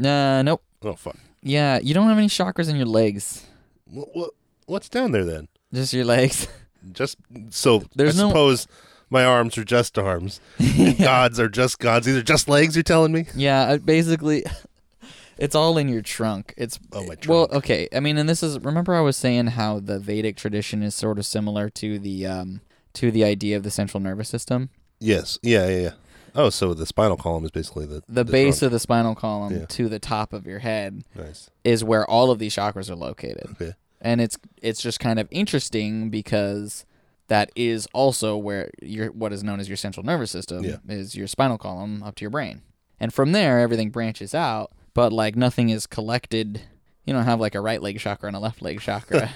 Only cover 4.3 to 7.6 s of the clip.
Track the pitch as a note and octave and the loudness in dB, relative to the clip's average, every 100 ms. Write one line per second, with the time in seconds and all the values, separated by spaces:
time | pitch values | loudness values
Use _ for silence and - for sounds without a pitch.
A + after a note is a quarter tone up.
4.3 | - _ _ - G3 - A#3+ B3 A2+ F2 | -12 _ _ -10 -10 -6 -4 0 0 -2
5.3 | D#2+ D#2 _ _ B2+ C3 B2+ A#2+ A#2+ C3 | -6 -12 _ _ -4 -2 0 2 4 4
6.3 | - - - - _ F#2 F2 C3 - _ | 2 -6 -12 -20 _ -20 -6 -6 -6 _
7.3 | B2 A2 - | -20 -12 0